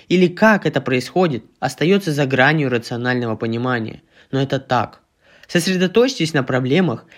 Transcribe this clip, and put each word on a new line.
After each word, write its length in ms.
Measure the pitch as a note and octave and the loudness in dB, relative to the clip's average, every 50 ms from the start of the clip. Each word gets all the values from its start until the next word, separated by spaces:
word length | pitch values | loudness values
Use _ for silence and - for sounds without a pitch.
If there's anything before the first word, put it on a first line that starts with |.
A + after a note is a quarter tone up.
| - - | -6 0
или 200 | E3+ F#3 F3+ E3+ | 2 4 4 2
как 380 | F3+ - G#3+ A3 G#3+ G3 - | 2 4 4 4 4 4 2
это 160 | D#3 - C#3 | 0 -2 -2
происходит, 640 | C3 B2+ C3 B2+ B2 - - F3+ F#3+ E3 C3 A2 - _ _ - | -2 0 -2 -2 -2 -2 0 0 0 0 0 -4 -8 _ _ -8
остаётся 520 | - C3+ - - D3+ E3+ G3 G3+ G3 E3 | -6 -6 -4 0 2 2 2 2 2 0
за 140 | D3 C#3+ D3 | -2 0 0
гранью 440 | C3 C3+ B2+ C3 C#3+ D#3 D#3+ C#3+ B2+ | 0 2 2 4 4 4 2 0 0
рационального 640 | B2 A#2 - - B2+ A#2 A#2+ B2 B2+ B2 A#2+ A2+ A2 | 0 -2 -4 -4 -8 -4 -2 -2 0 0 -2 -2 -4
понимания. 640 | G#2+ A#2+ A2+ A2+ A#2 B2 B2+ B2+ A#2 A2 - - - _ _ _ _ _ _ | -4 -4 -4 -4 -2 -2 -2 -2 -2 -4 -6 -10 -14 _ _ _ _ _ _
Но 100 | - C3+ | -4 -2
это 180 | C#3 C3+ C#3 C3 | -2 -2 -2 -4
так. 420 | - - B2+ A#2 G#2 - - - _ _ _ _ _ _ _ _ _ - | -2 -2 -2 -2 -2 -2 -8 -16 _ _ _ _ _ _ _ _ _ -20
Сосредоточьтесь 880 | - F3 E3+ F#3+ F#3 F3+ F#3 F3+ F3+ A3+ B3 C#4 C4+ - D#3+ D#3 - | -14 -8 -6 -4 -2 0 0 0 2 2 2 2 0 -2 -4 -2 -2
на 80 | D3 | -2
проблемах 640 | B2 - C3 B2+ C3 B2+ C#3 F#3 F#3+ D#3 A2+ - - _ - | -2 -2 -2 -2 0 0 0 2 2 0 -2 -4 -8 _ -20